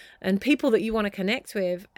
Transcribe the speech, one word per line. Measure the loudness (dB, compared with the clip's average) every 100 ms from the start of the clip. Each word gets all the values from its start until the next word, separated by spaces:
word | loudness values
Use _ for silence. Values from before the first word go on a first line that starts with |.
| -20 -6
and | 0 0
people | 2 2 4
that | 2
you | 2
wanna | -2 -2
connect | -2 -2 -2 -4 -4
with | -2 -4 -8